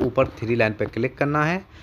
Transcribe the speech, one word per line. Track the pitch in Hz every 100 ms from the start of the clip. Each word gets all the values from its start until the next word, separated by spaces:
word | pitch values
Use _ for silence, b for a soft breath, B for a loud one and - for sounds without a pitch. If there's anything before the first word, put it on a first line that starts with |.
ऊपर | 127 135 127
थ्री | - 113 120
लाइन | 110
पे | 104 107
क्लिक | 113 127 -
करना | 143 147
है। | 156 185 196 B